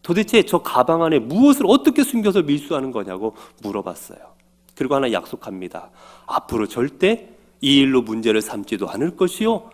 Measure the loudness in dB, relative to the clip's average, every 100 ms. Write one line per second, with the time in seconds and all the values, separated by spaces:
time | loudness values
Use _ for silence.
0 | 0 -2 4 2 4 0 0 0 2 2
1 | 2 2 0 4 6 6 4 4 4 2
2 | 0 0 2 0 0 -2 -2 -6 -4 -6
3 | -8 -6 -8 -8 -20 _ -8 -6 -8 -12
4 | -18 -20 -20 _ _ _ _ -8 -2 0
5 | 0 -4 -6 -14 -12 -12 -12 -14 -18 _
6 | -20 -20 -8 -8 -4 -4 -4 -4 -6 0
7 | 0 0 -8 -20 _ _ 2 4 4 2
8 | 0 -4 0 0 -2 -10 -8 -6 -6 -4
9 | -6 -2 -4 -2 -2 -2 -6